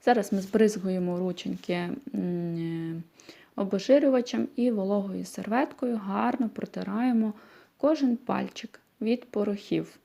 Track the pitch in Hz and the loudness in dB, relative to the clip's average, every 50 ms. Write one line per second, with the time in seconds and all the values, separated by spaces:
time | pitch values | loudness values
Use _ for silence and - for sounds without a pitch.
0 | _ - 240 233 202 - - 196 185 190 - 220 220 214 208 190 180 190 185 185 | _ 4 4 4 4 2 0 -2 -2 2 4 6 6 6 4 2 -2 -2 -2 0
1 | 180 180 175 175 185 185 180 - - 185 185 185 - - 175 175 175 175 - - | 0 0 0 0 -2 -2 -4 -4 -6 -6 -6 -6 -4 -2 -2 -2 -2 -4 -6 -8
2 | - - - 208 185 180 175 175 175 170 170 170 165 165 165 165 165 165 165 165 | -10 -8 -4 -2 -2 0 -2 -2 -2 -2 -4 -4 -4 -4 -4 -4 -4 -6 -6 -8
3 | 165 _ _ _ - - - - - _ _ - 202 190 208 196 185 - 254 285 | -10 _ _ _ -20 -20 -20 -20 -20 _ _ -4 -2 0 0 -2 4 6 6 6
4 | 302 277 262 254 240 247 - 226 226 - - - 240 247 233 208 190 190 202 208 | 6 6 4 2 0 0 -2 -2 -2 -2 -2 0 0 0 2 0 0 0 0 0
5 | 196 196 185 185 180 185 - - 190 202 208 247 294 302 - - - 247 240 220 | 0 -2 -6 -8 -8 -8 -10 -10 -6 -2 0 0 0 0 -2 -4 -4 -2 -2 -2
6 | 196 196 190 208 220 240 247 - 254 220 - - - - - 180 185 190 196 214 | -4 -4 -2 0 0 0 0 0 -2 -2 -2 -6 -10 -8 -6 -8 -6 -4 -2 0
7 | 240 254 247 226 220 220 208 - - - - - - _ _ _ - 285 320 302 | 0 2 2 2 2 0 -2 -6 -14 -20 -20 -20 -20 _ _ _ 2 2 2 4
8 | 285 254 240 233 - - 196 196 196 196 - - - 226 _ - _ _ _ _ | 2 2 0 0 -2 -2 -2 -2 -2 -4 -8 -12 -16 -16 _ -18 _ _ _ _
9 | - 220 233 240 - - - 208 208 208 202 202 - - 175 165 165 - - - | 0 0 0 0 -2 -6 -2 -2 0 0 -2 -4 -4 -2 -2 -2 -2 -4 -12 -20
10 | _ | _